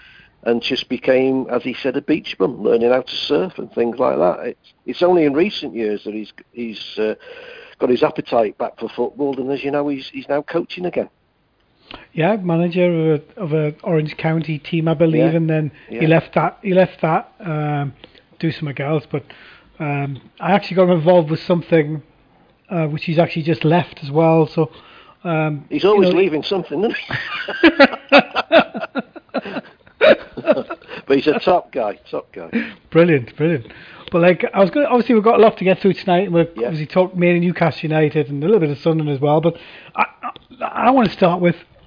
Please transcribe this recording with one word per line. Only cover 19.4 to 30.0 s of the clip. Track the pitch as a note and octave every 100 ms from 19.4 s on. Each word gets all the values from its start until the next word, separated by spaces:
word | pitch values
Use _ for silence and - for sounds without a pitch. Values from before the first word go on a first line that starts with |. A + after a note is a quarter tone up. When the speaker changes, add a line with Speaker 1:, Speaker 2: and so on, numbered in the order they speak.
| - - _ -
Speaker 2:
um, | D3+ C#3+ C#3+ C3 - -
I | E3
actually | G3 - F3+
got | F#3
involved | F3+ D#3 F3+ D#3
with | D#3+
something, | - F3 - E3 D3 D#3 - _ _ _ _ _ _
uh, | F3 D#3
which | D3 -
he's | D#3+
actually | E3 E3+
just | D#3 D#3+ D#3
left | E3+ - -
as | C#3+
well. | C#3+ E3 E3 D#3
So, | - D#3 - - - - _ F3+
um, | D#3+ D#3 D3 -
Speaker 1:
He's | D3 F3
Speaker 2:
you |
Speaker 1:
always | G#3 F3+
Speaker 2:
know, | F3+
Speaker 1:
leaving | F#3+ D3+
something, | - G3 D#3+ D3
isn't | G#3 -
he? | - - - - - - E4+
<laughs> | - C#4 - - C#4 - - - D#4 - A#3 - C#4 - - - - - G3 -
Speaker 2:
<laughs> | _ _ -